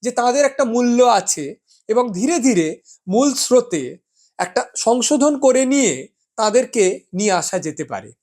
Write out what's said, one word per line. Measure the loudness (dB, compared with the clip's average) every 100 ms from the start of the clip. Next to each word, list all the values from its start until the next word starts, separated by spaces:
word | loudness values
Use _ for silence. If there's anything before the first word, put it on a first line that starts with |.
যে | -6
তাদের | -2 0 2
একটা | 0 0
মূল্য | -2 0 0 4
আছে | 4 4 0 -6 -6 -14 _ _ _
এবং | -2 0
ধীরে | -2 -2 0
ধীরে | 2 2 0 -4 _ _ -2
মূল | 0 2
স্রোতে | 0 2 2 2 -4 -6 -12 _ _ _ _
একটা | -4 -4 -6 -4
সংশোধন | 0 0 2 2 2 2
করে | 2 2
নিয়ে | 2 2 0 -2 -8 _ _ -4
তাদেরকে | 0 2 0 0 0 0 _
নিয়ে | -4 -2
আসা | -2 -2 -6
যেতে | -6 -10
পারে। | -10 -10 -14 _